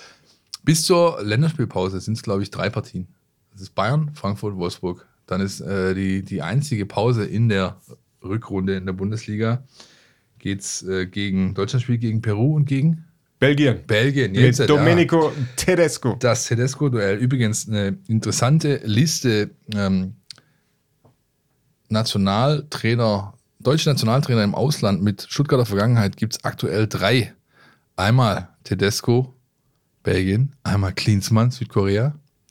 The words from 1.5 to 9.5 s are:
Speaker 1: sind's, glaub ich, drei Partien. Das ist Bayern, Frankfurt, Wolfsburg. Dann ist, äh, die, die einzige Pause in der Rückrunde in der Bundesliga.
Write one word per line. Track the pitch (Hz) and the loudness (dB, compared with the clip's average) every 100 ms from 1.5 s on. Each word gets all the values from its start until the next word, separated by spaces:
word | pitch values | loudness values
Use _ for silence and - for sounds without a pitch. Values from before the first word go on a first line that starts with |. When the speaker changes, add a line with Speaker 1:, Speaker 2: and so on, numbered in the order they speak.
| - 117 - 92 95 | 0 -4 -2 -2 -4
Speaker 1:
sind's, | 98 110 | -6 -6
glaub | - 98 | -4 -4
ich, | 101 | -4
drei | - 95 | -4 -4
Partien. | 104 - 90 90 _ _ _ _ | -4 -8 -10 -12 _ _ _ _
Das | 101 | -20
ist | 95 - | -10 -4
Bayern, | 101 147 151 | 0 0 -2
Frankfurt, | 147 98 104 107 95 | -4 -6 -6 -6 -6
Wolfsburg. | 87 - 90 87 _ _ - | -6 -6 -8 -8 _ _ -6
Dann | 90 | -4
ist, | 98 - | -4 -6
äh, | - 98 92 | -6 -2 -2
die, | 95 95 95 | -2 -2 -4
die | 98 95 | -4 -6
einzige | 78 123 147 110 98 | -2 -2 -2 -4 -4
Pause | 101 113 117 98 | 0 0 0 -2
in | 101 117 | 0 2
der | 98 90 - - - _ _ | 2 -2 -6 -18 -20 _ _
Rückrunde | 90 107 - 98 95 95 | -8 -8 -6 -4 -2 -4
in | 92 | -6
der | |
Bundesliga. | 92 98 107 - 104 113 | -6 -6 -6 -6 -4 -2